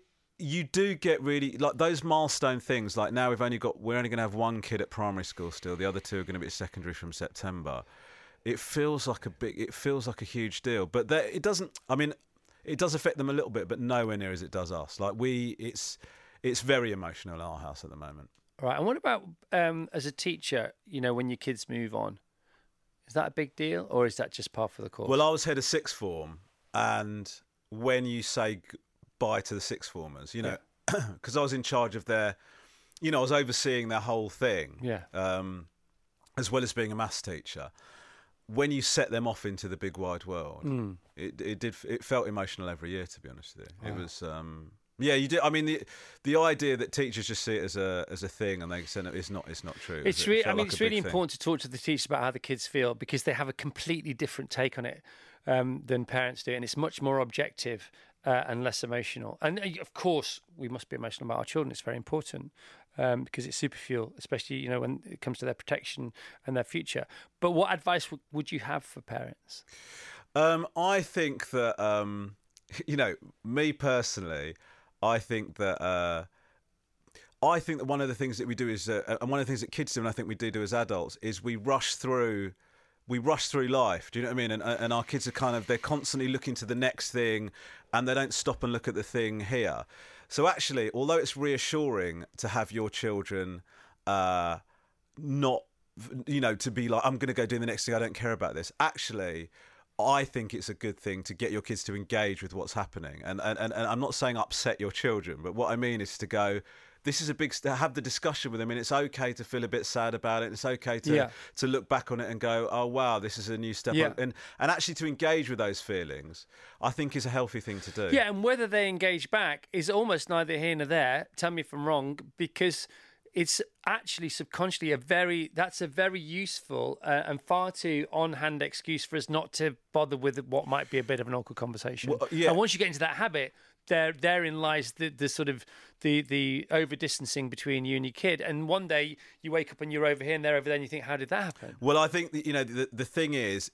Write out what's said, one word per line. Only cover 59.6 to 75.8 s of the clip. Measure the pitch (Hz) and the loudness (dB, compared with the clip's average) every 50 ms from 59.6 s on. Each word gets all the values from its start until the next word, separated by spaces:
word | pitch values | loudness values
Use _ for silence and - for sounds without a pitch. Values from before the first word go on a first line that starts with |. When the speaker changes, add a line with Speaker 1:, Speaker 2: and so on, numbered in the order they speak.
| 196 190 160 190 | -4 -6 -6 -8
Speaker 2:
of | 170 - - | -10 -12 -6
course, | - - 180 165 143 - - - - - _ - | 0 2 2 4 2 2 -2 -6 -10 -14 _ -12
we | 156 131 117 | -10 -8 -8
must | 123 113 - - | -8 -8 -8 -8
be | 135 | -8
emotional | 120 113 110 - - 123 | -6 -6 -6 -8 -6 -4
about | 117 117 - | -2 -2 -2
our | - | -2
children. | - - 160 143 131 | 0 0 0 0 0
It's | - - | -4 -6
very | - 117 120 | -6 -6 -6
important, | 120 113 - 156 156 - - - 131 139 147 - - - - - - - _ _ | -6 -4 -4 -4 -4 -4 -6 -10 -12 -12 -14 -18 -20 -20 -20 -20 -20 -20 _ _
um, | 139 131 127 120 127 127 | 0 2 2 2 0 -2
because | - - 127 120 | -4 -6 -8 -6
it's | - - | -6 -4
super | - 151 123 - | -2 -2 -4 -4
fuel, | - - - 127 117 110 - - | -6 -6 -2 -2 -2 -2 -4 -8
especially, | - - - 123 113 - - 135 | -14 -6 -4 -4 -4 -4 -4 -6
you | 135 135 123 | -6 -2 -2
know, | 127 123 | -2 0
when | 123 123 139 135 - | 0 -2 -4 -6 -8
it | - - - | -12 -14 -8
comes | - 127 123 - | -6 -6 -6 -4
to | 127 | -4
their | 127 120 | -4 -4
protection | - - - 147 - - - - 139 127 117 - - - - - - - | -4 -2 -2 -2 -2 -2 -6 -8 -8 -8 -10 -12 -14 -18 -20 -20 -12 -6
and | 131 131 | -2 -2
their | 127 117 | -2 -2
future. | - - 170 - - - 131 - - - - - - _ _ | -2 -4 -6 -4 -4 -4 -4 -4 -6 -10 -18 -20 -20 _ _
But | 175 175 | 2 4
what | 175 165 196 190 | 6 6 6 4
advice | 185 151 - 180 175 160 - | 4 2 2 2 2 2 2
w-, | - 156 - _ _ | -2 -8 -12 _ _
would | 147 151 135 - | -6 -6 -4 -4
you | 160 127 | -6 -6
have | 107 143 151 143 - | -4 -2 -4 -4 -4
for | - - - | -8 -14 -16
parents? | - - - - - - - - _ - - - - - - - - - - - - - - - - _ - | -12 -8 -8 -8 -8 -10 -12 -16 _ -18 -18 -18 -18 -20 -20 -20 -20 -18 -18 -16 -16 -16 -18 -18 -12 _ 2
Speaker 1:
Um, | 147 156 160 165 160 165 - - | 6 6 6 6 4 0 -2 0
I | 160 175 190 196 190 165 | 2 4 4 4 4 2
think | - - 185 160 143 135 - - - | 0 0 0 0 0 0 -4 -4 -2
that, | 131 123 120 113 - - | 0 2 2 2 2 2
um, | 104 107 104 104 101 104 104 101 101 101 101 - _ _ _ - | 2 4 4 4 2 0 -2 -4 -6 -8 -12 -16 _ _ _ -20
<laughs> | _ - - - - | _ -14 -12 -8 -4
you | - 143 | 0 2
know, | 143 123 98 - - - - - _ - | 2 2 2 0 -4 -10 -18 -20 _ -6
me | 110 123 143 156 151 147 | -2 0 2 2 2 0
personally, | - 143 135 127 123 113 - - 104 92 82 80 73 73 80 85 - - - - - _ _ _ _ 104 | 2 2 4 4 4 2 0 -2 -4 -4 -4 -4 -4 -6 -8 -10 -12 -18 -20 -20 -20 _ _ _ _ 4
I | 110 117 110 | 4 4 4
think | - - 117 110 - - - | 2 0 -2 -2 -2 -4 -4
that, | - 101 95 82 | 0 0 0 2
uh, | - | 2